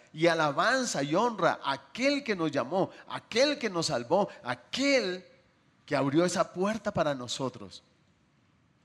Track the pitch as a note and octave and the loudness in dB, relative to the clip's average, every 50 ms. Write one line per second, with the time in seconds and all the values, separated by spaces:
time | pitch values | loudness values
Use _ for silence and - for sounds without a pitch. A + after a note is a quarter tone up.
0 | - _ - D3+ D#3+ E3+ E3 E3 D#3 D3+ C#3 D3+ F3+ G#3+ B3 C4+ B3+ A3+ - E3 | -20 _ -2 2 4 4 4 4 2 2 2 2 2 2 2 2 0 -2 -2 -2
1 | C#3 C#3+ D3+ F3+ A3+ A#3+ A3+ G3 E3+ D3+ A#2 - - C3+ C#3 C3 - - - G#3 | -2 0 2 2 2 0 0 2 2 2 2 0 -2 -4 -4 -4 -6 -12 -6 -2
2 | B3 C#4 C#4+ C#4 - - G#3 F3+ D#3+ D#3 C#3+ C#3 A#2+ B2+ D#3+ F#3+ E3+ - - - | 0 0 0 0 -2 -4 -4 -2 -2 -2 0 -2 -2 0 0 0 0 0 -2 -10
3 | - - B2 C3 - - - A3 C4+ D4+ D4 C#4+ B3+ G#3+ F#3 E3+ D#3+ - D3+ A#2+ | -14 -12 -12 -12 -10 -4 0 2 2 2 2 0 -4 -4 -2 -2 -2 0 -2 -2
4 | A#2+ A#2+ D#3+ G3 G#3 - - - - A#2+ B2+ - - _ - A3+ C4 C#4 C#4 B3+ | 0 2 2 2 2 2 -4 -8 -6 -6 -6 -6 -8 _ -4 0 2 2 2 2
5 | G#3+ F#3 F3+ F#3 F#3 - - _ _ _ _ _ _ _ _ _ _ - D3 C#3 | 2 -2 -4 -8 -10 -16 -20 _ _ _ _ _ _ _ _ _ _ -2 0 0
6 | C3+ C#3 C3 D#3+ F3 F3+ F3+ F#3+ E3 - - F3+ F#3 G3+ A3 A3 - G#3+ G3+ F#3 | 2 2 4 4 4 4 2 0 -2 -2 -2 -2 -2 0 -2 -2 -4 -4 0 0
7 | E3 D3+ C#3+ C3 B2 A#2 - - C#3 B2+ - A2+ G#2 F#2+ - - - _ _ _ | 0 0 0 -4 -6 -8 -6 -4 -4 -4 -6 -8 -14 -18 -18 -20 -20 _ _ _
8 | _ _ _ _ _ _ _ _ _ _ _ _ _ _ _ _ _ | _ _ _ _ _ _ _ _ _ _ _ _ _ _ _ _ _